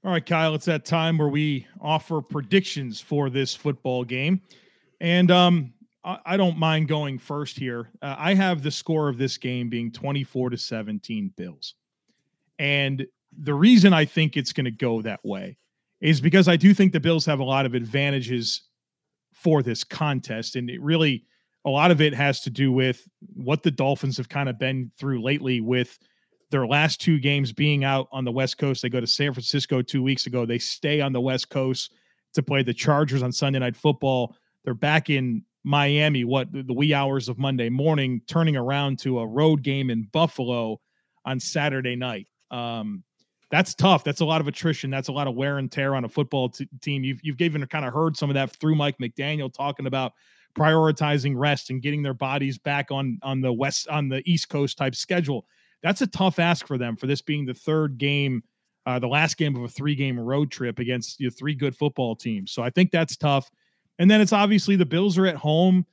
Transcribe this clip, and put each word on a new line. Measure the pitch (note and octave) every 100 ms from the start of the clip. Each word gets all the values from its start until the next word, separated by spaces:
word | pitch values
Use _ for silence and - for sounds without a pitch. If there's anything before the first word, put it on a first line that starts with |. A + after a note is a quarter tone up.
All | F#3+
right, | F3 -
Kyle, | E3+ D#3+ D#3
it's |
that | - D#3 -
time | E3 E3 E3
where | D3
we | C#3+ D3+ C3+ - -
offer | D3+ D#3 - D#3+
predictions | - D3+ A#2+ F#3+ F#3+ - C3 G#2
for | - D3 C#3
this | B2+ C3
football | - D3 C#3 C3 B2+ B2
game. | B2+ C#3+ F#3+ _ - _ _ _ _
And, | E3+ F3 F3+
um, | F3+ F3+ F3 B2+ _ _ _ E3+
I, | F#3 -
I | F#3+
don't | F#3 D#3+
mind | D#3+ D#3 D#3
going | D3+ D3 B2+
first | - D3 D3 -
here. | B2+ A#2+ A#2 -
Uh, | C#3 C3
I | D#3
have | F#3+ F#3+ E3+
the | C#3+
score | C3+ - D#3+ D3
of | B2
this | C3+ -
game | B2+ B2 A#2+
being | A#2 A#2
twenty-four | A2+ C#3 C#3+ C3+ C3 B2+
to | A#2+
seventeen | - A2+ G#2+ G#2+ - A2 G2 -
Bills. | F2+ D2+ - - _ _ _ _ _ _ _ _
And | C#3+ C#3+ C#3 C3+ C3 _ _ -
the | D3
reason | C#3+ G3+ A#3+ F#3+
I | E3+ D#3+
think | - D#3 D3
it's | B2+
gonna | - B2+
go | A2 B2+ A2+
that | A2 G2 G#2
way | G2 F#2+ - _ _ _ _
is | D#3 D3+
because | C#3+ F#3+ F#3
I | E3+
do | F#3+
think | G3+ G3
the | E3
Bills | D3 E3 D#3+
have | C#3+
a |
lot | C3 C3+ C3
of |
advantages | B2 A#2 C#3 C#3+ C#3 A#2+ B2 A2+ - _ _ _ _ _ _ _
for | - F3 D#3
this | B2 A2+
contest. | - - D3+ C3 - A2+ A2+ B2+
And | B2
it | B2
really, | C#3+ E3 D#3 B2 _ _ _ _ D3
a |
lot | C#3 F3
of | D#3+
it | D3+
has | B2+ C#3+ C3
to | -
do | A2+ C3+
with | B2+ C3 B2 - _ -
what | - - D3+
the | F3
Dolphins | C3+ C3+ C#3 C#3 B2+
have | B2
kinda | C#3+ C#3
been | A2 C3 C3+ A#2+ _
through | C#3+ B2+
lately | A#2 C#3+ C3+ B2
with | A2+ B2+ B2 - _ _ _ _ _
their | C#3 A#2+
last | C#3+ D#3 -
two | - D#3
games | C3+ C#3+ C3
being | G#2+ D3 C#3+
out | C3+ C3+ C3
on | C3+ B2
the |
West | B2 C3 -
Coast. | C#3+ B2+
They | B2+
go | B2+
to | A#2
San | - C#3+
Francisco | B2 A#2+ E3+ - C3
two | B2 C#3+
weeks | C3 C3 -
ago. | B2 A#2
They | A#2
stay | - - D3 D3+
on | C#3
the | B2+
West | C3 B2+ -
Coast | C#3 C3 B2+ - _ _ _ _
to | -
play | C3+ C#3
the | B2
Chargers | A#2 - D3 D3+ C3+
on | B2+
Sunday | - C#3+ C3+
Night | B2+ A#2
Football. | D3+ C#3+ C3+ C3 A#2 - _ _
They're | -
back | A#2 C#3+ D#3 D#3
in | C#3+ B2+ A2 - _
Miami, | C#3+ C#3+ C#3+ D3 D3+ C#3+
what, | A#2+ C3+ B2+
the, | C#3
the | C3
wee | B2 D3+
hours | C#3+ C#3 C3+ A#2
of | A#2
Monday | C#3 C3 A#2
morning, | B2+ D3+ D3+ C3 B2 -
turning | E3 D#3+ C#3
around | B2 C#3 C#3+ C3+
to | C3+ B2+
a | A2+
road | A#2 D#3 D#3
game | C3+ C#3 C3
in | A2+ G#2+
Buffalo | D#3 E3 - B2 A#2+ A2+ G#2+ _ _ _ _
on | - C3
Saturday | - D#3+ D3 C3+ B2+ B2
night. | B2+ A2 - _ _
Um, | B2 A#2+ A#2 G#2+ G2+ - _ _ _ _
that's | D3+ F#3 -
tough. | F#3+ E3+
That's | - C#3
a | D#3+
lot | D#3+
of | C#3+
attrition. | - E3 D3 C#3
That's | C3+ C3+
a |
lot | C#3 C#3+
of | A#2+
wear | C#3 C#3+
and | C3+
tear | - C#3
on | C3+
a | A#2
football | - C#3+ C#3+ B2+
t-, | - C#3 C3+
team. | - C#3
You've, | C3 C3
you've | D#3 B2+
even | E3+ D3+ C3+
kinda | D#3+ C3
heard | B2 D#3+ D3+
some | D3
of |
that | C#3 C3+ -
through | D#3
Mike | D#3 C#3+ C3+
McDaniel | B2 - C#3 D3+ C3
talking | - C#3+ C#3 C3+
about | C3+ B2+ _ _ _ _ -
prioritizing | D3+ D#3+ D#3+ D3 D3+ D3 C3+ B2+
rest | D3 C#3+ -
and | C3
getting | C3+ D3
their | C#3+ B2
bodies | C3 C#3 C#3 B2
back | - C#3+ C#3
on, | C#3 C#3 A2+
on | C3+ C3+
the | C3
West, | A#2+ C3+ - -
on | D3+ C#3
the | C3 F3
East | E3 -
Coast | D3 C#3+ -
type | C3+ A#2+
schedule. | - F3+ D3 B2+ - _ _ _
That's | E3 G3
a | C4+
tough | - F#3+ D#3
ask | E3+ E3+ -
for | C3
them, | A#2+ A2+
for | C3
this | C#3
being | - D3 C3+
the |
third | B2 - D#3 D3+ B2+
game, | C#3 C#3+ C#3 B2 - _ _ _ -
uh, | B2+
the | A#2+
last | C#3+ D#3+ -
game | D3+ B2+
of |
a | A#2+
three-game | - C#3+ C#3+ C3+ B2
road | A#2 C#3 D3
trip | - B2 A#2
against, | A#2+ B2+ A2+ -
you | B2+
know, |
three | - D3 C#3+
good | C#3+
football | B2+ D3 - B2 A2
teams. | A#2+ G#2+ F#2+
So | -
I | B2
think | - F#3
that's | E3+ D#3+ -
tough. | D3+ C#3 - _ _ _ _ -
And | F3+
then | G#3+
it's | G#3
obviously | G#3+ G3+ G#3 - G3
the | D#3+
Bills | D#3+ G3+ F3+
are | F#3+
at | D#3
home. | D3+ D#3 F#3 F#3 F3+